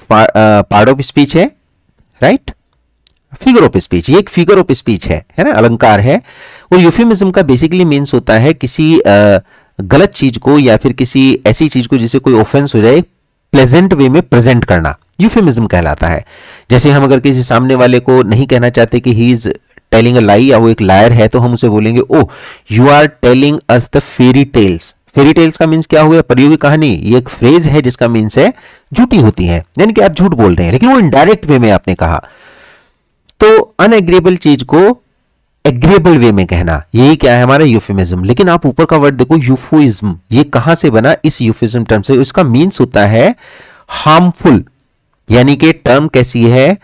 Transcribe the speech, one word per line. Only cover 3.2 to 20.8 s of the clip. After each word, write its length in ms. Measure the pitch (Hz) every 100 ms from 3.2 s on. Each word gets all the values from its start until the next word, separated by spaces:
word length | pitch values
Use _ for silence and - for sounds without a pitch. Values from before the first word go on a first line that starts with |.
| _ -
figure 240 | 262 240
of 120 | 147 92
speech, 340 | - 90 85
ये 80 | 170
एक 100 | 208
figure 300 | - 170 196
of 140 | -
speech 340 | 131 - 98 -
है, 200 | 82 - -
है 60 |
ना, 80 | 185
अलंकार 480 | - 117 117 110 101
है। 220 | 113 190 - - - - -
और 80 | 185
euphemism 500 | 170 165 233 202 190
का 120 | 190
basically 420 | 151 127 160 180
means 300 | 175 143 143
होता 200 | 127 -
है 200 | 110 131
किसी, 460 | 160 127 - 156 160
अ, 380 | - 101 104 95 - _ _ -
गलत 300 | 95 135 196
चीज 280 | - 135 117
को 200 | 131 147
या 180 | 127 110
फिर 160 | 131
किसी 480 | 123 123 135 135 - 104
ऐसी 220 | - 156
चीज 180 | 131 117
को 120 | 135
जिसे 200 | 113 135
कोई 160 | 131
offense 400 | 117 107 139 143
हो 60 | 117
जाए, 200 | 110 151 175 _ _ _ _
pleasant 420 | 139 127 156 190
वे 140 | 170 131
में 140 | 147
present 420 | - 120 120 120
करना, 320 | - 90 78 - _ -
euphemism 460 | 208 233 180 117 107
कहलाता 420 | 90 80 71 82
है। 160 | 78 - - - - -
जैसे 200 | 123 147
हम 140 | 143
अगर 160 | 135 135
किसी 220 | 135 127
सामने 320 | 123 120 127
वाले 260 | 127 123 123
को 220 | 123 127
नहीं 240 | 104 113 135
कहना 220 | 127 120
चाहते 320 | 123 113 123
कि 140 | 127
he 260 | 113 120 120
is 120 | 123 - _ _ -
telling 260 | 113 120 123
a 40 | 104
lie 140 | 104
या 180 | 135 117
वो 100 | 113
एक 120 | 113